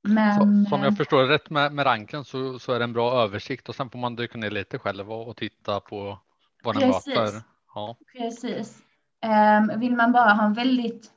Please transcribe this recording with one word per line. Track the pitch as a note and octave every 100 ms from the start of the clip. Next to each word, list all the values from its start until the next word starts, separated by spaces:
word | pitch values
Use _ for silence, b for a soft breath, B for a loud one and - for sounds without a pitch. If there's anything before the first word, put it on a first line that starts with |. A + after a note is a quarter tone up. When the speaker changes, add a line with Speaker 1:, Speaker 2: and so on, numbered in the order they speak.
| G3+
Speaker 1:
Men, | G#3+ G#3+ G#3
Speaker 2:
Så, | G#3 G#3 G3+
som | C#3
jag | C#3
Speaker 1:
eh, | -
Speaker 2:
förstår | D3 D3
det | C3
rätt | D3+ -
med, | D3+ D3
med | D3 C3+
ranken | A2+ G#2 D3+ C3
så, | C3 C3 B2+
så | -
är | A#2+
det |
en | A#2+
bra | A#2+ A#2+ B2+
översikt | G#2+ G2+ - C3+ -
och | -
sen | C3
får | B2
man | B2 A#2
dyka | A#2+ A#2+
ner | G#2
lite | G2+ F#2+ C3
själv | G#2 G2 G2+
och, | A2+ A#2
och | A2
titta | G#2+ _ - G2+
på | _ G#2 G2+ G2 _ _ _ _
vad | A#2 G#2+
den | C4
Speaker 1:
Precis. | F#2 - A#3+
Speaker 2:
möter. | G#2+ G#2 - _ _ G#2
Ja. | G#2 A#2+ _ B3+
Speaker 1:
Precis. | A#3 A3+ A#3+ - G#3 - _ _ _ _
Ehm, | A3+ G#3+ G#3+ G#3+ G#3+ G#3+
vill | B3 A#3+
man | A#3
bara | B3 A3+
ha | G#3 G#3
en |
väldigt | G#3+ B3+ B3 A3+ - -